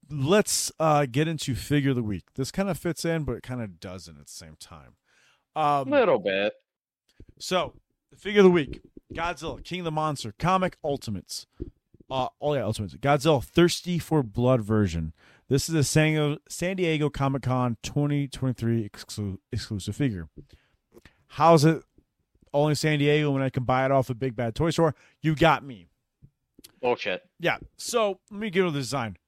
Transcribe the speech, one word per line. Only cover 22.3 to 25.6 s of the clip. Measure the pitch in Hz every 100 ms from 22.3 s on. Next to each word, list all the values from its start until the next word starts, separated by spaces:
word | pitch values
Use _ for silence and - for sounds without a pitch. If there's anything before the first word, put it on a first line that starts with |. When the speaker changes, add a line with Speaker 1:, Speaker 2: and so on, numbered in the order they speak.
| _ _
Speaker 1:
only | 143 151 147
San | 156 151
Diego | 147 151 151
when | 135
I | 135
can | 135
buy | 120 127 135
it |
off | 135 127
a | 120
Big | 135 113
Bad | 117
Toy | - 165
Store? | 156 165 - _ _
You | 151 151
got | 160 135